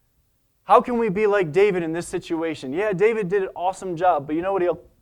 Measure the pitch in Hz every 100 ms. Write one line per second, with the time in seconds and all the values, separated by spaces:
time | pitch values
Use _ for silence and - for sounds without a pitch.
0 | _ _ _ _ _ _ - 220 247 233
1 | 226 185 208 202 165 156 208 180 165 165
2 | 165 180 - 165 165 147 131 151 214 175
3 | 214 220 180 202 190 - 175 185 190 165
4 | 180 156 139 156 185 196 175 160 - _